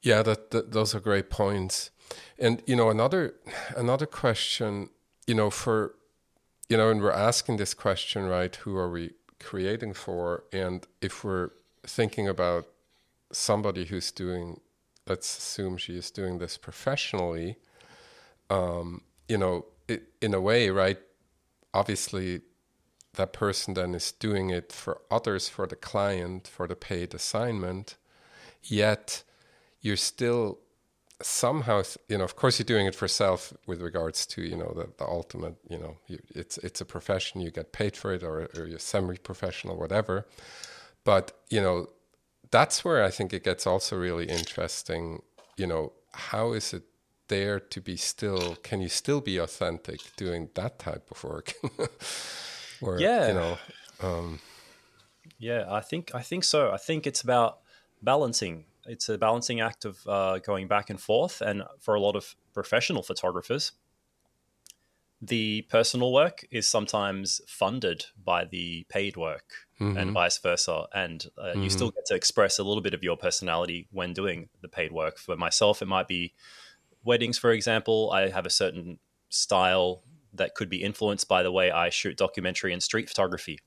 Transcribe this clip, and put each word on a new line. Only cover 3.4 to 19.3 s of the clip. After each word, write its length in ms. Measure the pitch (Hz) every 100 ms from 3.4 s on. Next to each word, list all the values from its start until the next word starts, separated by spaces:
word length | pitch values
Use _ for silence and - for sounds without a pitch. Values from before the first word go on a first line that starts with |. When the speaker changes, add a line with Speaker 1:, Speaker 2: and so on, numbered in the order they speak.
| - - - 127
Speaker 1:
another 300 | 120 135 147
question, 840 | - 131 110 - - 113 101 98 _ _ _ -
you 80 |
know, 160 | 113 104
for, 460 | - - 110 104 - _ _ _ _ _ _ -
you 80 | 113
know, 140 | 110
and 100 | 110
we're 80 | 101 - 107
asking 260 | 117 - 113
this 180 | 101
question, 500 | - 107 95 - 107 95
right, 280 | 90 90
who 220 | - - 95
are 120 | 90 85
we 160 | 85 - _ _
creating 540 | - 98 92 113 113
for? 500 | 98 - 87 87 85 -
And 340 | 95 92 90 - _
if 240 | 98 -
we're 260 | 104 95 90 - _ _
thinking 440 | - - 110 - 98
about 380 | 90 90 87 80 _ _ _ _ _ _
somebody 520 | - - 107 104 92 85
who's 260 | 95 -
doing, 480 | - 90 90 87 85 _ _ _ _ -
let's 300 | 92 - -
assume 380 | - - 95 90
she 200 | - 87
is 160 | 85
doing 260 | - 95 90
this 180 | 87 -
professionally, 1000 | - - - 139 - 104 87 82 85 110 _ _ - - - - - _ _
um, 540 | 98 90 87 85 87 _ _
you 100 | _